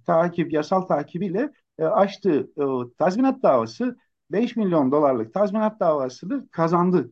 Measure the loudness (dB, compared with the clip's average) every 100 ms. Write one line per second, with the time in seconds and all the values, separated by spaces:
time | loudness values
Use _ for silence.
0 | 0 2 2 0 -2 -2 0 -2 0 -2
1 | -2 -6 -4 -4 -4 _ _ -4 0 2
2 | 0 0 0 0 -2 -4 -2 -2 -6 -2
3 | 0 2 0 2 2 2 2 -4 -6 -6
4 | _ _ -8 -4 -2 -2 0 2 2 2
5 | 2 0 -2 -2 -2 0 -2 0 0 0
6 | -2 -8 -8 -8 -8 -2 0 2 2 0
7 | -2